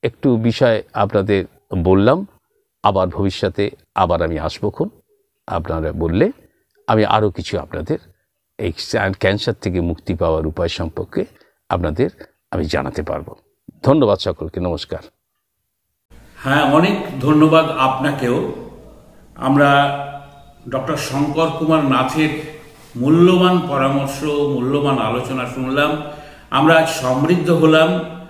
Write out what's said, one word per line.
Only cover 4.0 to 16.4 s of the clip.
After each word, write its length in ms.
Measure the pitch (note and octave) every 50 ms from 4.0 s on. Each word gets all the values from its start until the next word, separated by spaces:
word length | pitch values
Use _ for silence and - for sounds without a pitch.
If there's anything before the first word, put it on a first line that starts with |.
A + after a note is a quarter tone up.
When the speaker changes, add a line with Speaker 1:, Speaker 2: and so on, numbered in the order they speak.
| F#2 F2 F2 E2
Speaker 1:
আমি 180 | E2+ D#2+ E2 D2+
আসবো 300 | D#2 D#2+ - - - G#2+
খন, 200 | - - E3 G#3+ - _ _ _ _ _ _ _ _ _ _ -
আপনারা 440 | F#2 F2 D#2+ - E2+ D#2+ D#2 D#2
বললে 400 | - - E2 E2 E2 G2 D3+ G#3+ C#4 _ _ _ _ _ _ _ _ _ _ -
আমি 180 | A2 A2 G#2+
আরও 260 | - - A2 G#2+ G#2
কিছু 280 | - - F#2 - - F2+
আপনাদের 380 | C#2+ - - D#2 D#2+ - D3+ - _ _ _ _ _ _ _ _ _ _ _ _
এই 140 | A2 F#2
ক্যান-, 420 | D#2+ - - - - A2 G2+ F#2+ F#2 -
ক্যান্সার 340 | - F#2+ G2+ G#2 - - A2+ -
থেকে 200 | - G2 F2+ F2+
মুক্তি 320 | E2+ E2+ E2 - _ - F#2
পাওয়ার 340 | E2+ - E2+ D#2+ D#2 D#2+ D#2
উপায় 220 | D#2 - E2+ E2
সম্পর্কে 560 | - - F2 D#2+ - - - - - - - - _ _ _ _ _ _ _ _
আপনাদের 400 | - F2+ F2 D#2+ D2+ - C3 F3+ - _ - _ _ _ _ _
আমি 140 | - F2+ D#2
জানাতে 380 | D2+ - C#2+ C2+ C2+ - - D#2+
পারবো। 320 | D#2 D2+ D2+ D2 - - _ _ _ _ _ _ - _ _ -
ধন্যবাদ 360 | - C#3+ D#3 C3+ G#2 G2+ F#2+
সকলকে, 400 | - G2+ F2 - - E2 - F2+
নমস্কার। 400 | F2+ F2+ E2 D2+ - _ - D#2+ - - _ _ _ _ _ _ _ _ _ _ _ _ _ _ _ _ _ _ _ _ - - - - _ -